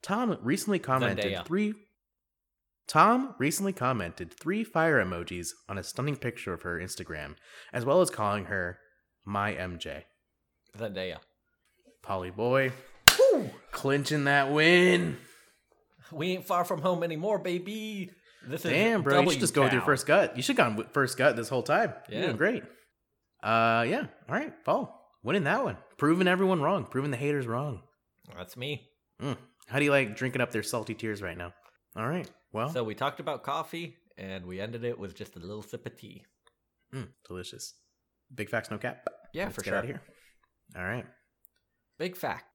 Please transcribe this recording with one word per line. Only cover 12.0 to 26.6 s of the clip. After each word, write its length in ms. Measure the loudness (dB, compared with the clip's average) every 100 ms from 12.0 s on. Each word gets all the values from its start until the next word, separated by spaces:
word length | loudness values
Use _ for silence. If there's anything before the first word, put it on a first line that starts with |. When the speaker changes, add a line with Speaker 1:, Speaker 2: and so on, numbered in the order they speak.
Speaker 1:
Polly 280 | -8 -6 -6
boy, 420 | -4 2 2 2 -2 -18 2 4 6
Speaker 2:
Woo! 300 | 6 4 0 -10 -14
Speaker 1:
clinching 520 | -4 0 0 0 0
that 260 | 4 4 4
win. 640 | 6 8 8 8 6 2 -4 -12 -20 _ _ _ _ _ _ -16
Speaker 2:
We 200 | -6 -4
ain't 140 | -4 -2
far 180 | 0 0
from 160 | 0
home 200 | 0 0
anymore, 360 | -2 -2 -2 -2
baby. 720 | -2 -4 -4 -8 -8 -8 -10 -12 _ _ -10
This 200 | -6 0
is 40 |
Speaker 1:
Damn, 280 | 2 4 2
bro, 140 | 4
you 40 | 4
should 40 | 4
Speaker 2:
W 140 | 4
Speaker 1:
just 140 | 2
go 80 | 4
with 100 | 4
your 80 | 4
Speaker 2:
town. 60 | 4
Speaker 1:
first 200 | 2 4
gut. 300 | 4 4 0
You 60 |
should 160 | 0 4
have 80 | 2
gone 100 | 2
with 160 | -2
first 240 | 2 2 6
gut 180 | 4
this 140 | 4 -2
whole 140 | -2
time. 320 | 2 2 2 -4 -10
You're 100 | -2
Speaker 2:
Yeah. 60 | -2
Speaker 1:
doing 100 | 2
great. 260 | 2 0 -8 -20 _ _ _ _ _ _
Uh, 440 | 2 4 6 4 2
yeah. 180 | 0 -4 -12 -6
All 60 |
right, 180 | -6 -6 -6 0
Paul. 500 | 0 0 -12 _ _
Winning 220 | -2 0
that 200 | 2 0
one. 140 | 0 -6 -14 0
Proving 320 | 2 4 4
everyone 320 | 4 4 2